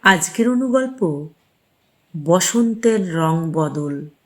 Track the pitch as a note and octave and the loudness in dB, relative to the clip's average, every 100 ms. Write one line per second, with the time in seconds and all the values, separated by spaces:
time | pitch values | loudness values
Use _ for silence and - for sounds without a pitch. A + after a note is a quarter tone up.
0 | G3 F#3 - - A#3 B3 C4 B3+ C4 B3+ | 4 4 0 0 0 0 0 0 0 -2
1 | F3 D3 D3+ _ _ _ _ _ _ _ | -2 -2 -10 _ _ _ _ _ _ _
2 | _ D#3+ D3 F3+ - A#3 A#3 A3 A#3 A3 | _ -8 2 2 2 0 0 2 2 2
3 | F#3+ E3 D#3+ E3 E3 D3+ D3+ D3 D3 C#3+ | 0 0 0 0 -2 -2 -2 -2 -6 -6
4 | D3+ _ | -10 _